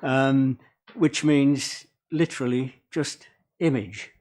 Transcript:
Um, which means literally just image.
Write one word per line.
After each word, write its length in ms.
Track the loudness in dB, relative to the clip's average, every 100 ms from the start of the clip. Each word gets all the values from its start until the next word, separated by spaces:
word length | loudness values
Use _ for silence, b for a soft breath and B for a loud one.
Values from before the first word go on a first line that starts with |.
Um, 580 | 0 2 2 2 2 -2 b b _ 0
which 280 | 0 2
means 600 | 2 4 4 2 -4 -10 -18 _ _
literally 640 | -2 -2 -2 -2 -2 -4 -10 _
just 360 | -6 -6 -6 -20 _ _ _
image. 520 | 0 0 -4 -12 -18 _